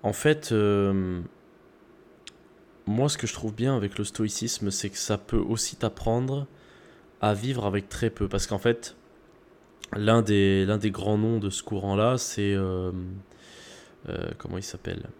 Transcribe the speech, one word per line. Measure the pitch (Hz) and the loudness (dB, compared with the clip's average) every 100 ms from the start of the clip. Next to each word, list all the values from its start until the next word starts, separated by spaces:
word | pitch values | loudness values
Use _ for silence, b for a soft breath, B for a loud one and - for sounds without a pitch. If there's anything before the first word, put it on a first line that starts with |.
En | 104 | -2
fait, | 107 151 151 - | 0 2 2 2
euh, | 110 104 101 98 98 92 90 87 - - - - _ - - - - - - - - - - - | 2 4 4 4 2 0 -4 -8 -14 -20 -20 -20 _ -20 -20 -20 -20 -20 -20 -20 -20 -20 -14 -4
moi, | 107 143 | 0 2
ce | - | 0
que | 117 | -6
je | |
trouve | - 110 | -6 -8
bien | 107 127 131 | -2 0 0
avec | 101 - | -2 -4
le | |
stoïcisme, | 104 - 107 - 117 - 101 | -6 -2 -2 -2 -4 -2 -2
c'est | 95 101 | -2 -6
que | - | -6
ça | - 104 | -4 -4
peut | - 135 | 0 0
aussi | - 113 - - | 0 -2 -4 -4
t'apprendre | 113 - - 117 131 139 143 B B B B B B _ | -4 -2 -2 0 0 -4 -6 B B B B B B _
à | 104 | 0
vivre | 101 120 127 104 | 0 -2 -2 0
avec | 98 98 | -2 -4
très | - 117 | -2 -2
peu. | - 98 | 0 -2
Parce | 98 - | 0 -2
qu'en | 101 | 0
fait, | 120 117 - - - - _ - _ - _ _ - 104 | 2 0 -4 -18 -20 -20 _ -20 _ -20 _ _ -8 0
l'un | 104 117 | 6 6
des, | 107 101 98 98 95 | 6 6 6 6 4
l'un | 107 | 2
des | 107 | 0
grands | 98 98 107 | 0 0 2
noms | 110 113 | 2 0
de | 101 | -2
ce | 95 | -6
courant-là, | - 101 98 98 110 127 | -6 -4 0 2 4 2
c'est, | - - 101 | -2 -2 0
euh, | 98 95 92 92 92 90 95 98 B B B B B B B - | 2 0 -2 -4 -4 -8 -10 -14 B B B B B B B -10
euh, | - - - | -6 -6 -8
comment | - 87 | -8 -8
il | |
s'appelle ? | 98 - - 85 - - | -8 -10 -8 -8 -10 -16